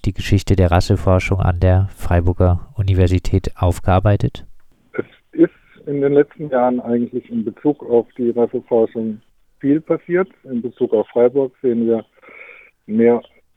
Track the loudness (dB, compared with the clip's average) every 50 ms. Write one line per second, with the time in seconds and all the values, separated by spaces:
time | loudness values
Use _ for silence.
0 | -4 -4 -4 -4 -2 2 2 0 2 2 2 2 2 2 4 2 2 2 0 0
1 | 2 2 2 2 0 -2 -2 0 0 -2 0 2 2 2 4 2 2 0 -4 -6
2 | -4 0 0 2 2 0 0 2 2 2 2 0 -4 -10 -8 -6 -2 0 2 2
3 | 2 2 2 0 0 0 0 0 -2 -2 -6 -2 -2 -2 -2 -2 0 0 0 2
4 | 2 2 0 2 0 -4 -6 -8 -18 -18 -20 -20 -20 -20 _ _ _ _ -10 -10
5 | -10 -10 _ _ _ _ _ 2 2 2 _ _ _ _ _ -16 -10 -6 -4 -2
6 | 0 2 2 2 0 _ -4 -14 -10 -4 0 0 0 2 0 -2 -4 -2 -2 -2
7 | -2 -4 -8 -12 -12 -8 -8 -6 -6 -6 -10 -4 -2 -2 -2 _ -6 0 0 0
8 | 0 -2 _ -4 -4 -2 0 0 -2 -2 -2 -8 -6 _ 0 0 0 0 -2 -8
9 | -8 -8 -8 -10 _ _ _ _ _ _ _ _ -2 -2 -2 -2 0 -4 -6 -6
10 | _ -4 -2 -2 -2 -4 _ _ _ -10 -8 -8 -8 -8 -6 _ -4 0 0 -2
11 | -2 -2 0 2 2 2 2 0 -2 -2 _ _ -4 -2 -2 0 0 0 -2 -2
12 | -4 _ _ _ _ -20 -20 -20 -20 -20 -20 -20 -20 _ _ _ _ -6 0 2
13 | 4 4 2 2 -2 -10 _ _ _ _ _